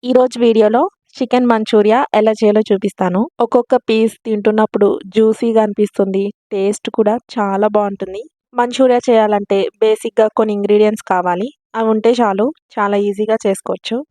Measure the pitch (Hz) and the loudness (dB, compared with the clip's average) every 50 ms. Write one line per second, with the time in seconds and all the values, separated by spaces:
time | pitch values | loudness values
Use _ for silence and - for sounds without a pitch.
0 | - 247 254 247 254 254 - 240 233 233 226 220 220 214 220 240 302 392 _ _ | -2 0 2 2 2 0 0 0 0 2 4 4 2 2 2 0 0 -2 _ _
1 | _ _ _ - 269 226 - 254 254 240 233 220 220 - - 214 208 208 214 247 | _ _ _ -8 -6 -2 0 0 2 2 0 0 0 0 2 2 4 4 2 2
2 | 285 - - 214 214 220 220 214 226 208 208 214 220 - 214 190 - 202 - - | 0 0 0 0 2 2 0 2 2 2 2 2 2 0 -2 -2 -2 -6 -4 -2
3 | 190 185 175 185 233 277 _ _ 240 226 - 254 240 _ - 254 _ - 226 220 | -4 -2 0 -2 -4 -4 _ _ -4 0 2 0 0 _ -2 -2 _ 0 0 2
4 | 220 226 - _ _ 233 220 208 196 220 214 214 220 214 - 214 208 202 202 - | 2 0 -2 _ _ -6 -6 0 0 0 2 2 0 0 0 2 2 2 2 -2
5 | - 196 180 220 220 220 220 - - 233 220 220 214 208 202 - 208 208 _ - | -6 -6 0 2 2 2 2 0 -2 0 2 2 0 0 0 -2 -4 -4 _ -4
6 | 202 196 196 196 196 202 - _ _ _ - 196 196 196 214 - _ - - - | -4 -2 -2 -4 -4 -4 -8 _ _ _ -6 -2 -2 -2 -2 -4 _ -10 -2 0
7 | 220 208 214 247 _ _ - 247 208 196 196 196 208 214 208 214 208 202 196 196 | 0 0 0 -2 _ _ -6 -4 -4 -2 -2 0 0 0 0 -2 -4 -4 -6 -8
8 | 196 185 185 202 247 320 _ _ _ _ _ 247 240 240 240 - 262 254 247 247 | -12 -12 -12 -14 -16 -16 _ _ _ _ _ -4 -4 -4 0 0 2 2 2 0
9 | 240 - 240 220 214 214 208 202 202 _ 202 196 190 - _ _ - 214 214 - | 2 2 2 2 2 2 0 -2 -2 _ -2 -2 -2 -4 _ _ 0 0 0 0
10 | - 233 _ - 220 214 _ - 220 220 208 202 202 202 208 208 214 214 214 214 | -2 -6 _ 0 0 0 _ -2 -2 -2 -2 -4 0 2 2 4 4 2 0 -4
11 | - - 196 185 175 180 175 175 202 262 - _ _ _ _ 226 226 220 220 220 | -4 -2 -2 0 0 -2 -2 -4 -4 -8 -10 _ _ _ _ -4 -2 -2 -2 0
12 | 208 226 247 233 240 208 196 196 214 262 320 _ _ _ - - 208 202 202 202 | 2 0 2 2 0 0 0 0 -2 -4 -4 _ _ _ -6 -4 -2 -2 0 -2
13 | 202 202 202 196 214 214 220 220 - 214 190 - - - 190 190 _ - 226 240 | -2 -2 -2 -4 -2 -2 -2 -2 0 -2 -4 -4 -6 -10 -10 -8 _ -8 -8 -8
14 | 294 _ | -10 _